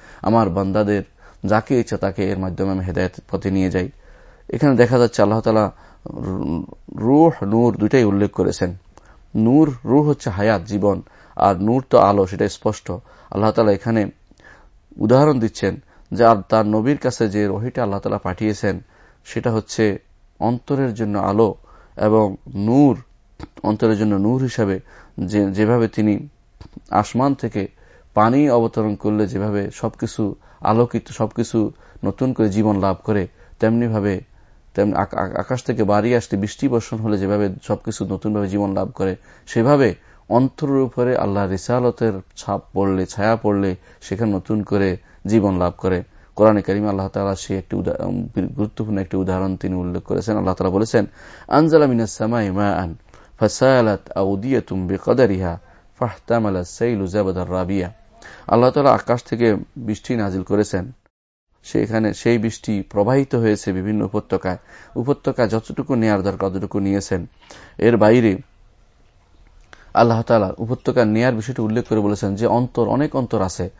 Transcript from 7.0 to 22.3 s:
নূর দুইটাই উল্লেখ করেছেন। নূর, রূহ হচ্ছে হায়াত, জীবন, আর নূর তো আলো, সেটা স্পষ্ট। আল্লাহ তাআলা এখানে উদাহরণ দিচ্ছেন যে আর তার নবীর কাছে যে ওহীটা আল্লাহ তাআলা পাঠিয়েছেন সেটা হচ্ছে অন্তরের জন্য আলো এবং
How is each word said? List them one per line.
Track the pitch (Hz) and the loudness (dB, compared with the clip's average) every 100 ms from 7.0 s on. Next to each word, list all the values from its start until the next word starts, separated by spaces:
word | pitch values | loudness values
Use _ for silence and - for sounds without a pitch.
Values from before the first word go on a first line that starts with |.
| 110 147 165 - | 2 4 4 2
নূর | 101 113 120 98 | 0 2 2 2
দুইটাই | 107 135 | 2 4
উল্লেখ | 107 98 101 | 4 2 0
করেছেন। | - 92 87 90 92 _ - _ - - 110 | 0 -2 0 -4 -6 _ -20 _ -20 -8 0
নূর, | 113 139 151 123 | 4 6 4 0
রূহ | - 135 151 | 0 2 2
হচ্ছে | 143 - | 0 -4
হায়াত, | 95 107 101 101 | 0 0 0 -2
জীবন, | 101 101 92 - - - - | 0 0 0 -6 -20 -12 0
আর | 98 90 | 2 2
নূর | 104 127 131 | 0 0 4
তো | - | 6
আলো, | 98 101 95 | 6 4 2
সেটা | 95 101 | 0 -2
স্পষ্ট। | - - 104 - 90 - - - | -2 -4 -4 -8 -10 -12 -20 -8
আল্লাহ | 98 107 | 0 0
তাআলা | 107 107 | 4 2
এখানে | 98 113 113 98 - _ _ - - - _ _ - | 2 0 0 -2 -6 _ _ -20 -20 -20 _ _ -4
উদাহরণ | 107 127 151 131 | 4 6 6 2
দিচ্ছেন | 107 - 98 - _ _ - | -2 -2 -4 -4 _ _ -8
যে | 95 | 4
আর | 117 107 - | 4 4 2
তার | 110 104 | 2 2
নবীর | 110 117 143 | 2 2 0
কাছে | 127 - 110 | -2 0 -2
যে | 104 104 | 0 -2
ওহীটা | 98 120 131 | -2 -6 -4
আল্লাহ | 110 98 | -4 -4
তাআলা | 104 104 | -4 -6
পাঠিয়েছেন | 92 90 110 101 104 90 - _ _ _ | -6 -4 -2 -2 -2 -4 -10 _ _ _
সেটা | - 117 120 | -10 -4 -2
হচ্ছে | 113 - - 107 95 _ _ _ - | -2 -4 0 0 0 _ _ _ -6
অন্তরের | 110 120 - 139 131 | -4 -4 -4 -2 -2
জন্য | 110 107 101 | -2 -4 -2
আলো | 95 104 110 - - - - - | 0 2 2 0 -14 -20 -18 -2
এবং | 107 110 104 | 2 4 2